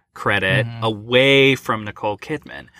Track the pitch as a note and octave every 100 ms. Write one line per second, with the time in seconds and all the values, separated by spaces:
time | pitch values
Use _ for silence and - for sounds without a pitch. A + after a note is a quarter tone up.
0 | _ - A#2+ G2+ F#2+ G2 A2+ A#2 A2+ G#2
1 | A2+ B2 C3+ C#3 C3+ C3 - A2+ G#2 -
2 | G#2+ G2+ - D3+ - C#2+ - _